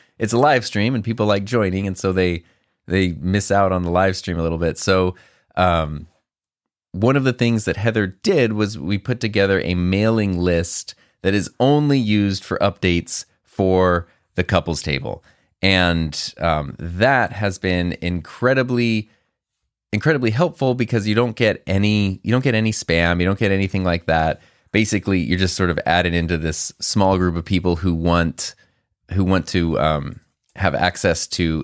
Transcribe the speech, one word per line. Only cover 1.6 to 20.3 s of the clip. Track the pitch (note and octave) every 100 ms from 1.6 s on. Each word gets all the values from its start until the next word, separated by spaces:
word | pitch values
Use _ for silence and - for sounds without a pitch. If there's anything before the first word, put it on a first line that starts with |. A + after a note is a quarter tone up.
| G2 F#2+ G2
and | F2+
so | G2
they, | F#2 F2+ E2+ - _ _ _ -
they | F#2+ F#2
miss | D#2+ E2+ G2+ -
out | G2 G2
on | F#2
the | F2
live | F2 F#2+ F#2
stream | - E2
a |
little | E2 E2
bit. | E2+ -
So, | - F#2+ F#2 - _ _ _ -
um, | F2+ E2+ D#2 D2+ E2 _ _ _ _ _ _ _ _
one | F#2 A#2 C#3
of |
the | C3
things | B2 A#2+ A2+ F#2+
that | E2+
Heather | A2+ A2 G2
did | - - F3 A#2
was | G#2 G#2 G#2+
we | D2 G2+
put | - B2
together | A2+ G2 G2 F#2+
a | D#2+ F2+
mailing | F2+ F#2+ A2 A2+ G2+ F2
list | F2+ E2+ F2 - - - _ _
that | F#2+ G2+
is | - -
only | B2+ D3 D3 C#3
used | G#2+ G#2 G2+ F#2+
for | - -
updates | G2+ - F#2 F2 - - - _
for | _ - F#2+ F#2 F#2 F2 E2+ _ _
the | -
couples | E2 F2+ E2+ D#2
table. | - C#2 C2+ - - _ _ _
And, | F#2+ F#2 F2 E2+ D#2+ - - -
um, | E2 D#2 C#2+ -
that | E2+ F2 B2 C3 G#2
has | G2+ G2+ F2+
been | F#2+ F2+ F2 -
incredibly | F2 F2 - - B2 C3 B2+ B2 A#2+ A2 G#2+ _ _ _ _ _ _ _ _
incredibly | G#2+ D#3 D3+ A#2+